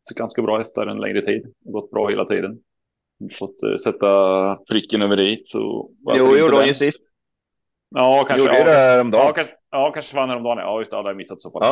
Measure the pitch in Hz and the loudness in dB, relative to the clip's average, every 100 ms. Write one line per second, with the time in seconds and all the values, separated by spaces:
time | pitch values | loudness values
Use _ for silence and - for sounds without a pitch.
0 | - - 113 - 113 110 113 - 110 104 | -16 -10 -8 -4 -2 -2 -4 -6 -6 -6
1 | 104 101 101 107 - _ - 104 101 107 | -6 -4 -2 -4 -6 _ -12 -12 -8 -4
2 | 104 101 95 98 95 117 _ _ _ _ | -2 -2 -2 -4 -4 -10 _ _ _ _
3 | _ - 101 - 98 - 107 98 120 98 | _ -18 -16 -12 -14 -8 -4 -4 -4 -2
4 | 101 98 95 95 95 95 - 107 104 110 | 2 2 2 2 0 -4 -4 -4 -2 -2
5 | 101 101 98 110 - 110 107 113 113 _ | 0 2 0 0 -6 -6 -6 -6 -10 _
6 | - 117 131 139 160 139 139 139 143 - | -2 2 6 6 4 4 2 2 -2 -4
7 | _ _ _ _ _ _ _ _ _ 135 | _ _ _ _ _ _ _ _ _ 0
8 | 127 135 135 135 135 127 127 151 131 123 | 4 4 2 2 2 4 4 6 6 4
9 | 120 107 139 151 156 - _ 143 143 147 | 4 2 2 0 -6 -8 _ -2 -2 -4
10 | 143 139 131 123 120 117 92 110 107 104 | -8 -4 -4 -4 -4 -4 -4 -6 -6 -8
11 | 101 98 - 87 87 85 110 | -8 -8 -12 -16 -14 -4 -2